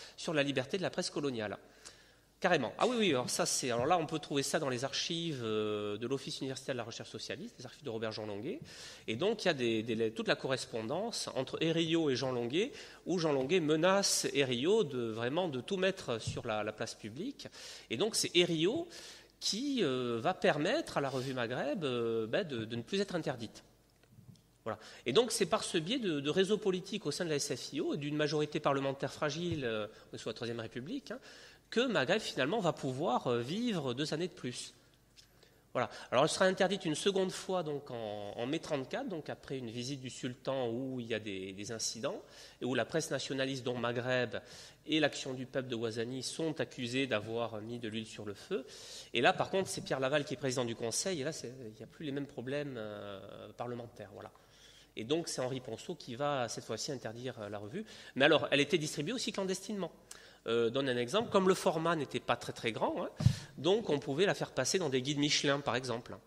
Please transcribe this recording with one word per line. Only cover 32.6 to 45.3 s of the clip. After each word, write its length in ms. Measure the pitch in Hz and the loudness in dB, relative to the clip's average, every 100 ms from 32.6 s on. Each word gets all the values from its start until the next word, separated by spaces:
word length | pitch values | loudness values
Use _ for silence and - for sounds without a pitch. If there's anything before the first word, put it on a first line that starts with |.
| 170 | 2
pouvoir, 540 | 147 143 127 185 247 135 | 2 -2 0 2 2 2
euh, 120 | 120 | 0
vivre 540 | 120 190 247 190 135 | 0 -2 0 0 0
deux 180 | 120 151 | -2 -2
années 160 | 151 180 | -2 -4
de 60 | |
plus. 400 | - 127 123 - - - _ _ - - _ - _ _ | -6 -8 -6 -10 -14 -20 _ _ -20 -20 _ -20 _ _
Voilà. 180 | - 117 - - | -2 -2 -4 0
Alors, 120 | 117 | 4
elle 60 | 156 | 6
sera 140 | - 190 | 6 4
interdite 400 | 185 185 196 165 | 6 2 2 0
une 100 | 147 | 0
seconde 360 | 202 196 190 | 2 4 2
fois 300 | - - 185 | -2 -2 -2
donc, 300 | 156 143 - | 0 -4 -6
en, 420 | 123 107 104 101 - | -6 -4 -6 -6 -4
en 100 | 120 | -2
mai 100 | 160 | -2
trente-quatre, 500 | - 147 127 202 277 | -2 -2 -2 -4 -4
donc 220 | 170 143 | -6 -6
après 300 | 120 - 135 | -10 -8 -6
une 100 | 120 | -6
visite 320 | 117 120 143 | -6 -6 -6
du 80 | 127 | -8
sultan 600 | - 127 123 - 135 123 | -6 -6 -4 -4 0 0
où 300 | 117 131 127 | 0 -2 -4
il 60 | 117 | -2
y 80 | |
a 60 | 110 | -2
des, 340 | 107 95 95 | -2 -4 -6
des 180 | 95 104 | -6 -6
incidents, 480 | 113 - 113 135 233 - - - - | -4 -4 -2 -4 -4 -10 -18 -20 -6
et 40 | 127 | 0
où 80 | |
la 120 | 127 113 | 0 2
presse 260 | 165 156 | 0 0
nationaliste, 520 | 139 - 135 135 135 | -2 -2 -2 -2 -2
dont 140 | 123 120 | -2 0
Maghreb 600 | 120 123 123 127 123 110 - - - - - | 0 0 2 2 0 -2 -10 -16 -18 -16 -2
et 120 | 156 | 4
l'Action 320 | 147 - 139 | 4 2 -6